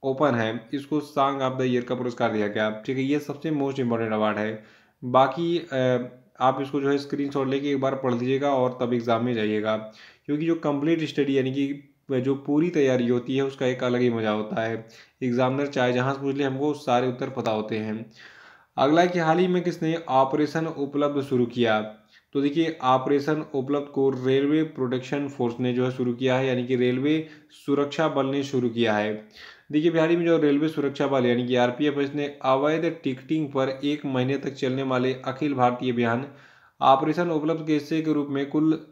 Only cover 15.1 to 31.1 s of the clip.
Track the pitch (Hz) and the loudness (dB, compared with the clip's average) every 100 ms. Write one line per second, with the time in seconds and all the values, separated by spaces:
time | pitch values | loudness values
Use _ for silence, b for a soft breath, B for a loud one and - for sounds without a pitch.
15.1 | B 127 120 127 135 143 139 123 123 127 | B -2 2 2 0 -2 0 0 2 0
16.1 | 139 139 139 139 131 147 139 139 123 127 | -2 -4 -2 -2 0 -2 -2 0 0 0
17.1 | 123 135 - 113 107 107 110 107 107 113 | -2 -6 -4 -2 -2 -2 -4 -4 -8 -10
18.1 | B B B B B B - 135 156 175 | B B B B B B 0 2 4 2
19.1 | 180 160 165 180 180 175 165 160 165 - | 2 2 2 4 2 -2 -4 -2 -4 0
20.1 | 131 135 147 147 160 160 139 139 143 147 | 2 2 2 0 0 -4 -4 -4 0 0
21.1 | 143 131 127 120 117 117 107 107 107 b | 0 0 2 2 2 2 2 0 -10 b
22.1 | b b 143 143 143 160 160 127 131 131 | b b -2 0 0 -2 0 4 4 4
23.1 | 143 139 156 156 139 131 143 143 - 135 | 0 2 -2 -2 -6 -2 -2 -2 0 2
24.1 | 131 127 135 143 151 156 151 131 127 127 | 2 2 2 4 2 0 -2 -2 -2 -2
25.1 | 147 143 135 120 117 123 123 127 127 123 | -4 -4 -2 -2 0 -2 0 0 0 -2
26.1 | 120 131 127 135 123 123 127 123 127 139 | 0 0 2 2 0 0 2 2 2 0
27.1 | 156 156 B B - - 139 143 143 156 | 0 -2 B B -18 -2 0 0 0 0
28.1 | 139 135 139 135 131 123 113 117 107 107 | 0 0 -2 -2 -2 -2 0 2 2 0
29.1 | 107 - B B B B 147 160 165 160 | -4 -10 B B B B 0 2 2 2
30.1 | 170 170 165 147 143 156 156 139 135 143 | 2 4 4 4 4 0 -2 -4 0 0